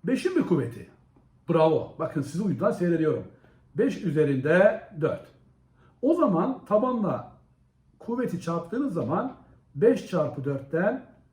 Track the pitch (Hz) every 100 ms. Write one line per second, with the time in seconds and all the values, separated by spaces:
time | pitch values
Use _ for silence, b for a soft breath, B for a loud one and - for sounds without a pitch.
0 | 180 262 370 359 - 156 117 - - _
1 | _ _ _ _ - 160 160 139 - -
2 | 160 151 - 165 214 131 202 208 175 165
3 | 156 107 - b b b b - 269 180
4 | 185 147 143 135 135 180 202 - - 160
5 | 147 - - _ _ _ _ b b b
6 | 262 339 285 165 262 - - 208 254 240
7 | 185 123 - - _ _ _ _ _ _
8 | - 240 233 175 170 170 - 240 285 170
9 | 113 170 262 - b b _ 139 214 262
10 | - 170 135 - 135 135 - 160 196 262
11 | - - _